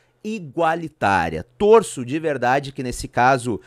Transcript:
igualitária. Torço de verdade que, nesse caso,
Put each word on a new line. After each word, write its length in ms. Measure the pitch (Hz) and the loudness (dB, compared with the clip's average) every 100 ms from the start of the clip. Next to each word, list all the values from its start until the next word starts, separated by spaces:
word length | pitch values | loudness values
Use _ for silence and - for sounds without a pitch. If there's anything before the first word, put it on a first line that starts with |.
| _ _ | _ _
igualitária. 1200 | 214 220 156 147 165 170 160 - 104 95 82 78 - _ | -10 -10 -8 -2 -2 -2 -6 -4 0 0 0 -6 -10 _
Torço 480 | 208 226 180 - | 6 6 4 -8
de 140 | 120 151 | -6 -4
verdade 520 | 160 135 120 135 135 | -4 -2 0 0 -2
que, 120 | 139 | -8
nesse 260 | 127 - - | -10 -8 -6
caso, 500 | - 123 135 120 101 | 2 4 4 0 -6